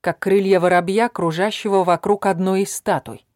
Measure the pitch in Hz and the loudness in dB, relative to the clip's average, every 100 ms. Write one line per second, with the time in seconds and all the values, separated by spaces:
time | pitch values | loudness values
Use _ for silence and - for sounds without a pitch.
0 | - 160 196 196 190 185 175 175 175 196 | -4 -4 0 2 4 2 4 2 2 0
1 | 240 - 170 160 202 214 214 196 180 170 | -2 -2 -4 -2 -4 -4 -2 0 2 0
2 | 208 202 202 175 185 190 196 - - 165 | 0 0 0 0 0 0 -2 -6 -4 -4
3 | - 104 _ | -4 -18 _